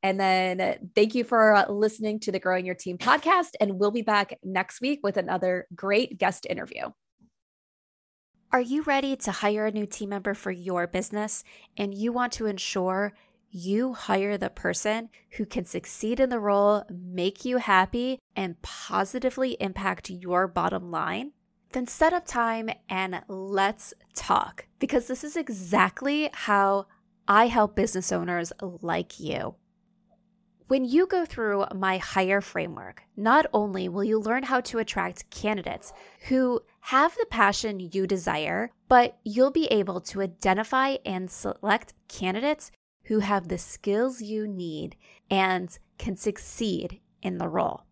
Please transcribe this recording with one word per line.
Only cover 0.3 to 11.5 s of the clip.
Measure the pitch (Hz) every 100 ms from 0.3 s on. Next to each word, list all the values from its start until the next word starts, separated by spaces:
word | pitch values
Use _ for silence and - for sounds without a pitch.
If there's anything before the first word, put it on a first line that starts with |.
| 185 185 185 185 - 180 -
thank | 220
you | 240 233
for | 233 214 208 -
listening | 202 214 214 214 214
to | 214
the | 190
Growing | 185 185 180
Your | 180
Team | - 180
podcast, | 233 294 311 370 339 -
and | 208 185
we'll | 208
be | 233
back | 226 208 202 - 190
next | 190 190 -
week | 254 285
with | 202 196
another | 180 180 185 180 - 175
great | 196 202 254 185
guest | 185 180 -
interview. | - - - - - _ _ _ _ _ _ _ _ _ _ _ _ _ _ _
Are | 262
you | 247 285
ready | 302 277 269 269
to | -
hire | 190 208 214 214
a |
new | 214 208
team | - 202
member | 202 196
for | 196 -
your | 180 175 180 175
business, | 185 180 208 214 - -